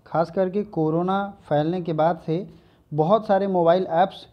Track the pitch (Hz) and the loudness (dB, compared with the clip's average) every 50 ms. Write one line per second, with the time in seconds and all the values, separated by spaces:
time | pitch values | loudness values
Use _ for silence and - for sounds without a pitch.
0 | _ - - 156 170 165 170 196 190 185 175 208 208 208 - 165 156 156 160 165 | _ -6 -2 -2 -2 -2 0 -2 -2 0 -2 -4 -6 -4 -2 -2 0 0 0 0
1 | 175 185 196 196 202 202 196 - - - - 147 151 160 180 185 165 175 160 156 | 0 0 -2 -2 -4 -6 -10 -16 -6 -2 0 0 0 0 -2 -4 -4 -4 0 0
2 | 156 170 180 170 - - 160 180 214 - - - _ _ _ _ _ _ 147 147 | 2 0 0 -2 -4 -4 -4 -4 -4 -8 -16 -20 _ _ _ _ _ _ -2 0
3 | 156 175 214 226 220 214 196 190 196 196 185 180 165 165 170 190 185 - 165 165 | 2 4 2 2 2 2 0 0 2 0 0 2 4 4 4 2 2 0 2 2
4 | 190 190 - - - - | 2 0 0 -14 -20 -20